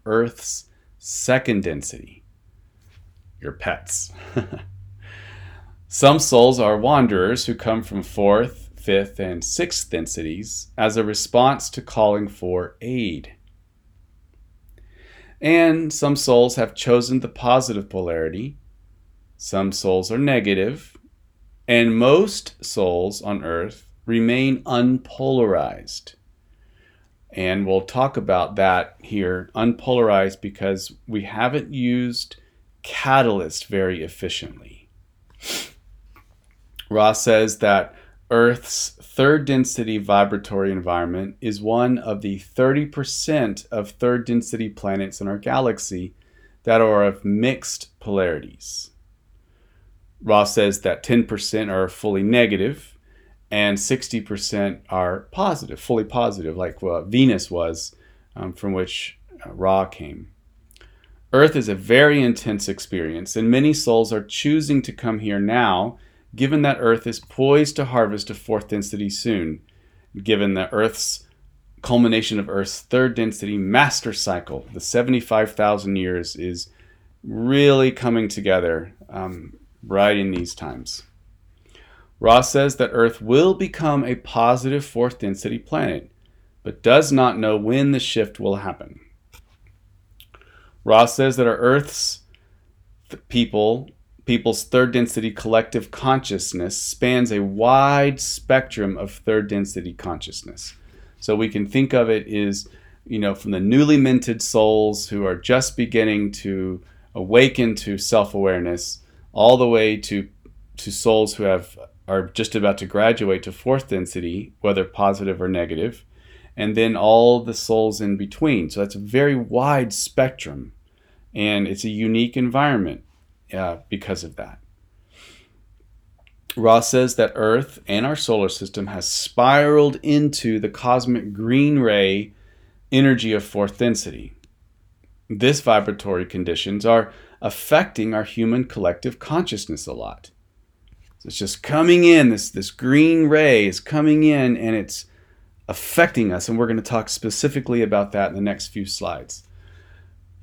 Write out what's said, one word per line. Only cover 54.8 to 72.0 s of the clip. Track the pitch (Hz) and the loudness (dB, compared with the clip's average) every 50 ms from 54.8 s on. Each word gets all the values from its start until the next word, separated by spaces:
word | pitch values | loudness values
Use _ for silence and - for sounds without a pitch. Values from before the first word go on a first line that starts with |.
| _ - | _ -6
are | 95 92 90 90 92 - - - | -4 -4 -2 -2 -4 -6 -10 -10
positive, | - 185 196 196 165 139 - - - - | -6 -4 -2 -2 -4 -4 -8 -12 -14 -10
fully | - - 123 113 104 | -6 -2 -2 -2 -2
positive, | 101 - 123 117 113 101 95 82 78 82 | -2 -2 -2 -2 -2 -4 -6 -8 -8 -8
like, | 92 90 85 - - 95 | -6 -8 -8 -8 -8 -6
uh, | 92 85 82 | -6 -6 -6
Venus | 80 98 110 123 135 131 107 92 - - | -4 0 2 4 4 4 4 0 -2 -6
was, | 87 85 85 - 82 - - - - _ _ _ _ _ _ _ - | -6 -4 -4 -4 -6 -8 -12 -14 -16 _ _ _ _ _ _ _ -16
um, | 107 98 92 90 | -14 -12 -12 -12
from | - - 98 95 | -8 -6 -4 -4
which, | 92 92 92 - - - - - _ _ - - - - | -4 -4 -4 -6 -10 -10 -12 -14 _ _ -20 -20 -20 -20
uh, | 90 | -18
Ra | 90 92 92 95 95 95 95 | -8 -2 0 2 2 2 0
came. | 92 - - 80 73 71 82 85 - _ _ _ _ _ _ _ _ - - - - _ _ _ _ - _ _ _ - | -2 -6 -14 -16 -16 -16 -16 -18 -20 _ _ _ _ _ _ _ _ -20 -20 -20 -20 _ _ _ _ -20 _ _ _ 2
Earth | 131 147 156 151 | 2 2 2 0
is | 143 113 | -2 -4
a | 104 98 | -4 -4
very | 92 92 101 117 131 147 147 147 143 | -4 0 4 6 6 6 6 6 4
intense | 131 120 117 - - 120 107 101 - - | 2 2 0 -2 -4 -6 -6 -4 -6 -8
experience, | 95 - - - 104 90 82 80 80 82 92 - - | -8 -10 -10 -8 -6 -6 -6 -6 -8 -10 -10 -8 -4
and | 110 110 113 | -2 2 2
many | 120 131 143 151 151 | 4 4 4 4 2
souls | 147 - 123 117 113 113 107 113 | 2 2 2 2 2 2 0 -2
are | 107 101 | -6 -6
choosing | - - - - 147 151 160 151 143 147 135 127 | -8 -8 -4 -2 0 0 0 0 0 0 -2 -2
to | - | -4
come | 117 - - 117 110 | -8 -8 -6 -6 -4
here | 104 107 107 101 101 | -4 -4 -4 -2 -2
now, | 101 104 117 123 120 104 92 90 98 120 117 - - _ _ _ _ _ - | 0 0 2 2 2 2 2 0 -2 -4 -6 -12 -18 _ _ _ _ _ -6
given | 113 135 135 156 151 | -2 -2 0 2 2
that | 147 143 135 - | 2 2 0 2
Earth | 123 117 113 113 - | 2 2 2 2 0
is | 120 113 - | -4 -8 -8
poised | - - - - 131 135 143 151 151 143 - | -12 -10 -4 0 2 4 4 4 4 2 -2
to | - 139 | -4 -6
harvest | 123 127 123 113 101 104 101 - - | -2 0 2 2 0 0 -6 -8 -10
a | 101 | -14
fourth | - - - 110 107 101 | -12 -6 -4 -4 -4 -4
density | - 107 104 101 - - 101 104 101 | -4 -6 -6 -6 -6 -8 -8 -6 -6
soon, | 101 - - 120 110 95 82 80 78 78 - _ _ _ _ _ _ _ _ _ - - | -8 -6 -4 -4 -2 -2 -4 -6 -8 -10 -14 _ _ _ _ _ _ _ _ _ -18 -8
given | 98 107 107 101 104 101 95 | -2 0 0 2 2 0 0
that | 92 92 - | -2 -4 -4
Earth's | - 107 110 113 - - - - - - - _ _ _ _ _ _ _ _ _ _ - | -2 0 0 0 -2 -4 -8 -8 -8 -10 -14 _ _ _ _ _ _ _ _ _ _ -12
culmination | - - 123 120 | -4 0 2 4